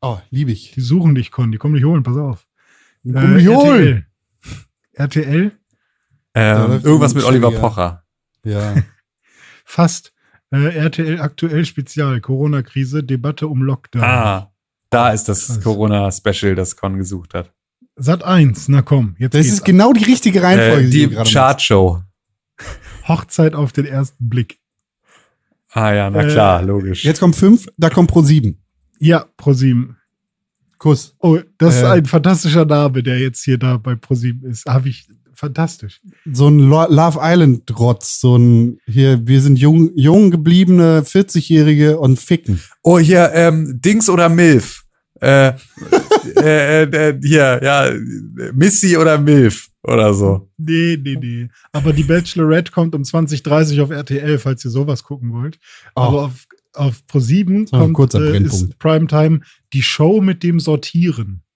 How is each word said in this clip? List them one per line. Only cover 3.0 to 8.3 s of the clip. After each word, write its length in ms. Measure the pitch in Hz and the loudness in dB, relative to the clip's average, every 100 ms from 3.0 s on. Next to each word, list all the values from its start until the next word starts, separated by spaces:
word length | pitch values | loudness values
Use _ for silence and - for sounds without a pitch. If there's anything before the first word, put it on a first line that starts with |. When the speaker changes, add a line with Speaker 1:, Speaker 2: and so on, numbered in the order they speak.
Speaker 1:
Die 80 | 123 | -8
kommen 200 | 127 139 190 | -2 2 4
Speaker 2:
Äh, 20 | |
Speaker 1:
dich 80 | 180 | 6
holen. 580 | 240 285 262 151 117 80 _ _ _ - - _ _ _ | 6 4 4 2 0 -6 _ _ _ -20 -20 _ _ _
Speaker 2:
R 160 | _ 139 | _ -4
T 120 | 156 | -4
L. 20 | 143 | -2
R 60 | |
T 80 | 151 202 | -2 -2
L? 60 | - _ _ _ _ _ _ _ | -6 _ _ _ _ _ _ _
Speaker 1:
Da 320 | - 110 107 110 | -2 0 2 0
Speaker 3:
Ähm, 60 | |
Speaker 1:
läuft 140 | 127 147 | 0 2
Speaker 3:
irgendwas 280 | 156 143 120 | 2 2 0
mit 80 | |
Oliver 240 | 120 131 120 | 0 2 2
Speaker 1:
Schilliger. 140 | 113 113 | 0 -4
Speaker 3:
Pocher. 360 | 107 87 87 _ _ _ | -4 -6 -6 _ _ _